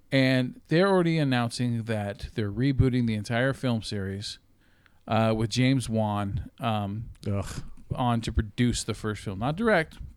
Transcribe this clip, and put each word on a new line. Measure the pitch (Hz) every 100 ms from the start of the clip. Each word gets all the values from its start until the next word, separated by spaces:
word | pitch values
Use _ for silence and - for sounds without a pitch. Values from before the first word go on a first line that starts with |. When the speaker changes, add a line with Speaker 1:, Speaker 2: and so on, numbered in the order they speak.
| -
Speaker 1:
And | 135 131 131 127 - -
they're | 160 196
already | 185 170 160
announcing | 143 123 117 - 123 117
that | 110 110 101 104 - -
they're | 104
rebooting | 101 139 127 131 123 117
the | 107
entire | 101 120 135
film | 131 131 113
series, | - 104 95 98 107 - _ _ _ _ _ _ -
uh, | 110 113 110
with | 110
James | 123 127 135 113
Wan, | 110 107 104 98 98 - _
um, | 117 107 101 107 120 - -
Speaker 2:
Ugh. | 101 - - - - -
Speaker 1:
on | - 123 117
to | 120
produce | 117 107 - 123 110
the | -
first | 104 107 104
film. | - 95
Not | 123 160
direct, | 233 190 151 - -